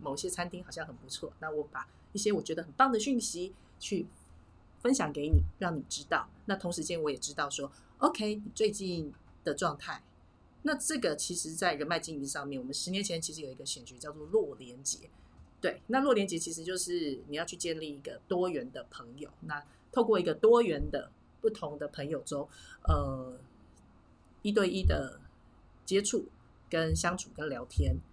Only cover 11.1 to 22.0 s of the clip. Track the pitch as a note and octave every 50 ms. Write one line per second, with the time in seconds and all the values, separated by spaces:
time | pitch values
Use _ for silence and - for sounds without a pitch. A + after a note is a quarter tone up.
11.1 | D3+ - - - F3 - - D#3 D#3+ D#3+ F#3+ F3 D#3 C#3+ D3 D3+ E3+ E3 - E3
12.1 | D#3+ C#3+ C#3 C#3 - D3 C#3 C#3+ C#3 C3 B2 C3 C3+ - - F3 F#3 G3 G#3 G3+
13.1 | E3+ E3 D#3+ - D#3 D#3+ D3+ C3 C3 - C#3 - - C3+ A#2+ A#2+ B2+ B2 C3+ D3+
14.1 | D3+ D#3 D3+ D#3 F#3+ A3 F3+ C#3+ C#3 - C3+ A#2+ B2 C3 C3+ - - - - -
15.1 | - - - - - - - - - - - E3 - - - - A#3 C4+ C4+ C#4+
16.1 | A#3+ G#3 G3 F#3 E3+ E3 - E3+ D#3+ E3 D#3+ F3 F#3 F3+ - F3 F3 F3 D#3+ D3
17.1 | C3+ B2 - C#3+ D3 D#3 F3 F3+ F3+ E3+ - E3+ D#3+ D#3+ D#3+ D3+ C#3+ C#3 C#3 D3+
18.1 | - - - - F#3 F3+ F#3 F3+ E3 C3+ A#2+ B2+ - B2+ A#2+ - - - B2 A#2
19.1 | B2+ C#3 D3+ - - - E3 D#3 D3 D3 D3 - - - _ _ - C4 A#3 G#3+
20.1 | G#3+ F#3 F3+ F3 - - - A3 A#3 A#3 A#3 F#3 D3+ C#3+ D3 D3 - C3+ - -
21.1 | - _ - - - - - A3 A3 - F3 D3 D3 D3 D3+ C#3+ - -